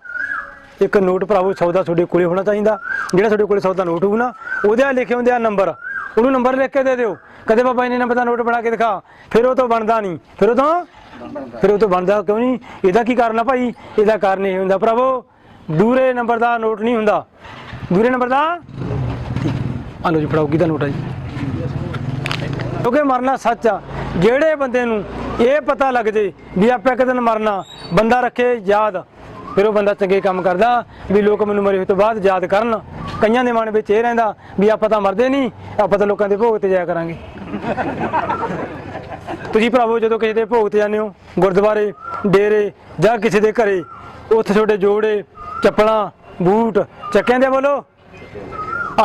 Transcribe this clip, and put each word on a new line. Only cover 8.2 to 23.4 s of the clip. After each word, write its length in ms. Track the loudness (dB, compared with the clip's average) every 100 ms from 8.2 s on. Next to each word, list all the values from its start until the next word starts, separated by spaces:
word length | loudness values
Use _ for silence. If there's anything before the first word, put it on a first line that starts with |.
ਨੋਟ 180 | 0 0
ਬਣਾ 200 | 0 -2
ਕੇ 100 | -2
ਦਿਖਾ।" 300 | 0 0 -2 -8 -20 -2
ਫਿਰ 140 | 2 2
ਉਹ 100 | 2
ਤੋਂ 120 | 0
ਬਣਦਾ 340 | 0 0 0
ਨਹੀਂ, 160 | -2 -8 -12 0
ਫਿਰ 100 | 2
ਉਹ 60 | 2
ਤੋਂ, 300 | 2 0 -4 -16 -20 -18 -14 -14 -14 -2
ਫਿਰ 100 | 0
ਉਹ 60 | 2
ਤੋਂ 120 | 2
ਬਣਦਾ 320 | 2 2 0
ਕਿਉਂ 180 | 0 0
ਨਹੀਂ? 200 | 0 -2 -8 -2 2
ਇਹਦਾ 180 | 2
ਕੀ 120 | 2 0
ਕਾਰਨ 240 | 0 0
ਆ 40 |
ਭਾਈ? 300 | 0 0 -2 -6 -4 0
ਇਹਦਾ 180 | 2 2
ਕਾਰਨ 280 | 2 0 0
ਇਹ 140 | 0
ਹੁੰਦਾ 180 | 0 2
ਭਰਾਵੋ, 480 | 2 2 0 -2 -8 _ -20 -18 -4
ਦੂਰੇ 420 | 2 4 4 2
ਨੰਬਰ 240 | 0 0 0
ਦਾ 200 | 0 0
ਨੋਟ 240 | -2 -2
ਨਹੀਂ 140 | -2 0
ਹੁੰਦਾ। 300 | 2 0 -4 -16 -20 -20 -16 -14 -2
ਦੂਰੇ 160 | 2 2
ਨੰਬਰ 200 | 2 0
ਦਾ, 300 | 0 0 -4 -10 -10 -6 -4 -4 -6 -6 -4 -4 -4 -6 -8 -10 -6 -2
ਆ 40 |
ਲਓ 100 | 0
ਜੀ, 60 | 0
ਫੜਾਓ, 220 | 0 0
ਕਿਹਦਾ 180 | 0 0
ਨੋਟ 180 | 0
ਆ 40 | -4
ਜੀ? 160 | -4 -8 -10 -10 -8 -6 -6 -6 -6 -8 -8 -8 -6 -6 -6 -6 -6 -6 -4
ਕਿਉਂਕਿ 220 | 0 0
ਮਰਨਾ 340 | 2 0 0
ਸੱਚ 300 | 0